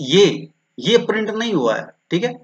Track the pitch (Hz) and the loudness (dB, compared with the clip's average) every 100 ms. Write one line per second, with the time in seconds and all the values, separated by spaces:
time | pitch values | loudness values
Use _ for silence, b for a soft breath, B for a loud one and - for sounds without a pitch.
0 | 131 175 185 95 80 _ _ - 151 233 | 0 4 4 2 -10 _ _ -8 0 0
1 | - 214 214 214 233 180 117 110 - _ | 2 -4 -2 -4 -2 0 0 -2 -6 _
2 | - 170 240 247 | -6 -4 -4 -8